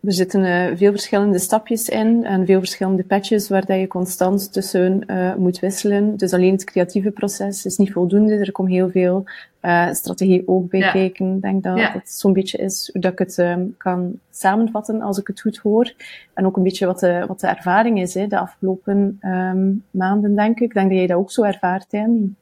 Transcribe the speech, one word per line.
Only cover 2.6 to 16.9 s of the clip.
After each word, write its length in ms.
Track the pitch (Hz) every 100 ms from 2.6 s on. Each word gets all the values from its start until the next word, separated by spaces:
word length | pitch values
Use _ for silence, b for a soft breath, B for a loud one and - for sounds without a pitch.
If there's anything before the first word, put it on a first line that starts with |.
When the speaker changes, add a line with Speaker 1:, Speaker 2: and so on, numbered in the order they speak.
| 185 - 190 190
Speaker 1:
patches 460 | 185 202 202 220 208
waar 160 | 196 190
dat 140 | 190
je 80 | 190
constant 640 | 180 180 - 185 202 196
tussen, 520 | - 190 190 185 190 -
eh, 300 | 190 180 185
moet 240 | 180 180
wisselen. 580 | 185 196 208 202 208 202
Dus 160 | 185
alleen 180 | 180 185
het 120 | 190
creatieve 480 | - - 180 208 202
proces 540 | 202 202 - 202 196 190
is 120 | 185
niet 140 | 196
voldoende. 460 | 190 180 196 214 208
Er 140 | 190
komt 180 | 196 190
heel 200 | 185 185
veel, 340 | 185 180 185 190 B B _
eh, 340 | 175 175 175
strategie 500 | - - 180 190 180 185
ook 220 | 185 180
bij 100 | 190
Speaker 2:
Ja. 120 | 190
Speaker 1:
kijken. 440 | 190 190 185 190 190
Ik 60 |
denk 220 | 190 190
dat 140 | 185 185
Speaker 2:
Ja. 160 | 220
Speaker 1:
dat 160 | 185 -
zo'n 240 | - 196
beetje 240 | 190 190 -
is 320 | 190 - -
hoe 80 | 190
dat 100 | 185
ik 80 | 180
het, 180 | 185 185
ehm, 240 | 175 175 185 -
kan 420 | 185 180 180 - _
samenvatten 680 | - 190 208 226 214 214 220
als 160 | 202 196
ik 100 | 202
het 140 | 196
goed 160 | 220 -
hoor. 340 | 214 214 240 - B B B
En 120 | - 190
ook 120 | 190
een 60 |
beetje 220 | 185 185
wat 140 | 185